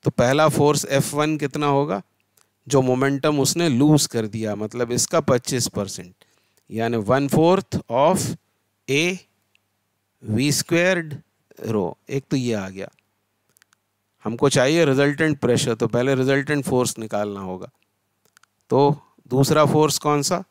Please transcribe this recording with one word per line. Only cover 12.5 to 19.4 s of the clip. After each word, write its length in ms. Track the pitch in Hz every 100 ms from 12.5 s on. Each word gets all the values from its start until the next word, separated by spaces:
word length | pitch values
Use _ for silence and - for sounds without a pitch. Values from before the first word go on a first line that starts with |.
आ 140 | 107 95
गया, 180 | 95 95 _ _ _ _ _ _ _ _ _ _ _ _ _ 107
हमको 240 | 117 143
चाहिए 360 | 135 127 160 156
रिजल्टेंट 520 | 135 143 143 160 143
प्रेशर, 360 | 120 120 135 113
तो 120 | 120
पहले 280 | 120 127 131
रिजल्टेंट 480 | 131 139 143 147 131
फोर्स 320 | 127 120 -
निकालना 400 | 110 104 104 101
होगा। 300 | 95 92 92 _ _ _ _ _ _ _ _ _ _
तो 240 | 123 143 147 _ _ _
दूसरा 340 | 127